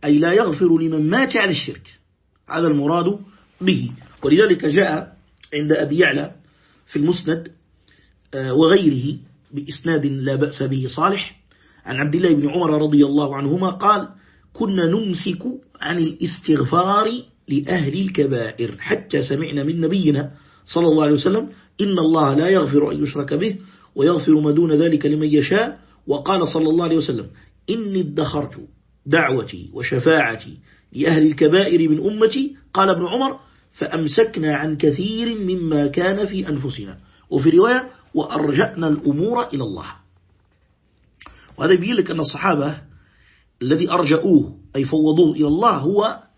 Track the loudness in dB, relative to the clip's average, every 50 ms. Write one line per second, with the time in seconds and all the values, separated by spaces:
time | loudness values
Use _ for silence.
0 | 0 2 4 4 4 4 4 2 2 2 0 2 2 4 4 2 2 0 0 0
1 | 0 0 2 0 0 0 0 0 0 0 -2 -2 -6 -8 -12 -14 -18 -20 -20 _
2 | _ _ _ _ _ _ _ _ _ -8 -4 0 0 2 2 0 0 0 0 0
3 | 0 -2 -4 -6 -10 -18 -20 _ _ _ _ -4 -2 0 0 0 -2 -6 -8 -14
4 | -20 -20 -10 -6 0 2 4 6 6 4 4 2 0 2 2 2 2 2 0 -4
5 | -6 -10 -16 _ _ _ _ _ -14 _ -6 -2 0 0 0 0 0 0 2 4
6 | 4 4 2 0 -4 -6 -10 -18 _ _ _ _ _ _ _ _ _ _ -4 0
7 | 0 0 0 -2 -2 -4 -4 -4 -6 -12 -20 _ _ _ _ _ _ _ _ _
8 | _ _ _ _ _ _ -10 -8 -4 0 2 4 6 6 6 4 4 2 0 0
9 | -2 -6 -6 -8 -12 -20 _ _ _ _ -12 -12 -10 -12 -12 -6 -4 -2 0 0
10 | 0 -2 -2 -4 -4 -4 -2 -2 -2 -2 -2 -4 -4 -4 -4 -4 -4 -6 -4 -2
11 | 0 0 0 -2 -6 -10 -16 _ _ _ _ _ _ _ _ _ -14 -8 -6 -4
12 | -2 -2 0 2 2 4 4 2 2 0 0 0 0 0 0 0 2 4 4 4
13 | 4 4 2 0 0 -2 -4 -4 -2 -2 -2 0 -2 -2 -2 0 0 2 2 0
14 | -2 -8 -14 _ _ _ _ _ _ _ -8 -6 -4 -2 0 0 2 2 0 0
15 | -2 -4 -4 -4 -4 -6 -6 -6 -8 -10 -10 -10 -14 _ _ -10 -8 -4 -2 -2
16 | -2 -2 -2 -4 -6 -6 -6 -4 0 0 2 2 0 2 2 2 2 2 2 2
17 | 0 0 -2 -6 -10 _ _ _ _ -4 -4 -2 -2 -2 -2 -2 -2 -2 -2 -2
18 | -4 -2 0 0 0 0 0 -4 -4 -6 -6 -6 -8 -8 -8 -8 -6 -4 -4 -4
19 | -4 -4 -4 -4 -2 -2 -4 -4 -4 -6 -6 -4 -4 -4 -2 -2 -2 0 0 0
20 | 2 2 0 0 -2 -6 -12 -18 _ _ _ _ _ -6 -2 0 2 4 4 4
21 | 4 4 2 2 2 0 0 -2 -2 -6 -10 -18 _ _ _ -4 -2 0 0 0
22 | 2 2 2 2 2 2 2 2 2 4 4 2 2 2 2 0 0 0 -2 -4
23 | -4 -4 -4 -6 -6 -4 -4 -2 -2 -4 -4 -8 -12 -20 -20 _ _ _ -4 0
24 | 2 2 2 2 2 2 2 4 2 2 2 2 2 2 2 2 2 2 0 0
25 | 0 0 -2 0 0 2 2 2 2 2 0 0 0 -2 -6 -12 -20 _ _ _
26 | _ -4 -4 -2 -2 -2 0 0 0 -2 -2 0 0 2 2 0 2 0 0 0
27 | 0 -2 -4 -6 -8 -12 -16 -20 -20 _ _ _ _ -6 -6 -4 -4 -4 -4 -4
28 | -4 -4 -4 -4 -4 -4 -4 -6 -6 -8 -10 -16 -20 -20 _ _ _ _ _ _
29 | -4 0 0 0 2 0 -2 -4 -4 -6 -12 -16 -16 -14 -12 -10 -6 -4 -2 0
30 | 2 2 4 2 2 -2 -4 -8 -12 -18 -20 -20 -20 _ _ _ _ _ -6 -2
31 | 0 2 4 4 4 2 4 4 4 4 4 4 4 2 2 2 2 2 0 0
32 | 0 -2 0 2 2 2 2 0 -4 -6 -8 -12 _ _ -2 0 2 2 2 0
33 | -2 -2 -2 -2 -2 -4 -4 -8 -16 _ _ _ _ _ _ -10 -8 -6 -4 -4
34 | -4 0 2 2 2 2 0 -2 -2 -2 -2 -2 -2 -4 -2 0 2 2 2 0
35 | -2 -4 -4 -4 -4 -4 -4 -4 -4 -4 -4 -2 -2 -2 0 0 0 0 0 -2
36 | 0 0 0 -2 -4 -4 -4 -6 -6 -4 -6 -6 -6 -8 -8 -10 -12 -14 -16 -20
37 | -20 _ _ _ _ -4 -2 0 2 4 6 6 6 6 4 0 -2 -6 -14 -20
38 | _ _ -4 -4 -4 -4 -4 -4 -2 0 0 0 0 -2 -2 -4 -2 -2 -2 0
39 | 0 -2 0 0 0 -2 -2 -2 -4 -4 -6 -6 -6 -8 -8 -10 -12 -14 -18 -20
40 | _ _ _ _ _ _ _ _ _ _ _ _ _ _ _ _ _ _ _ _
41 | _ _ _ -20 -20 -20 -20 -20 -20 -20 -8 -2 2 4 4 4 2 0 0 0
42 | 0 -2 -2 -4 -4 -6 -6 -2 -2 0 0 0 -2 -2 -6 -8 -12 -20 -20 -20
43 | _ _ _ _ _ _ _ _ _ _ _ -4 -2 0 0 2 0 0 0 0
44 | 2 2 2 2 4 4 4 4 4 0 -8 -16 -16 -8 -4 -4 -2 0 0 2
45 | 2 4 4 4 4 4 4 2 0 0 2 2 2 2 2 0 0 0 0 2
46 | 0 0 -2 -8 -14 _ _